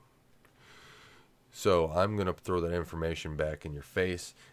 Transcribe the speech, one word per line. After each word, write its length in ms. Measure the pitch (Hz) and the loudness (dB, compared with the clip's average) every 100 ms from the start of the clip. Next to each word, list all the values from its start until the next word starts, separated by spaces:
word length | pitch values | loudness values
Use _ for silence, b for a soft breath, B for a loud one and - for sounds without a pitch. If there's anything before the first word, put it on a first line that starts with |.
| - _ _ - _ B B B B B B B B _ _ | -20 _ _ -20 _ B B B B B B B B _ _
So 400 | - 107 87 80 | -2 4 4 4
I'm 240 | 82 101 107 | 2 2 2
gonna 180 | 92 | -2
throw 280 | 85 - 90 | -2 -2 0
that 120 | 85 | 0
information 600 | 87 78 82 82 82 82 76 | -2 -2 -2 -2 -2 -4 -4
back 300 | 78 78 80 | -2 -4 -8
in 80 | |
your 100 | 73 | -12
face, 500 | - 98 92 87 - - B | -6 -2 0 -2 -8 -18 B